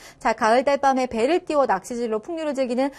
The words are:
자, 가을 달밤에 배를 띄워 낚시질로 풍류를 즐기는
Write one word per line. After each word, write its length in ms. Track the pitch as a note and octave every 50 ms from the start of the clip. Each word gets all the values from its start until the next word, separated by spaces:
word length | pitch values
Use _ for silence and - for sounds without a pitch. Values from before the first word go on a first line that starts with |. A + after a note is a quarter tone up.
| - - - _
자, 140 | - A3+ A3
가을 320 | A3+ A#3+ G#3+ A3+ B3+ B3
달밤에 420 | C#4+ C#4 C#4 C#4+ C4+ C4 C4 B3+
배를 380 | B3 - A3+ A3+ C#4 E4+ F4 -
띄워 220 | - D#4 C#4+ C4+
낚시질로 540 | A#3+ - F#3 - - B3 A#3 A#3+ A3 G#3+ G#3+
풍류를 340 | A3 E4+ E4+ D#4+ D#4+ D4+ C4+
즐기는 360 | C4+ C4+ A#3 B3 A#3+ C4+ C#4+ C#4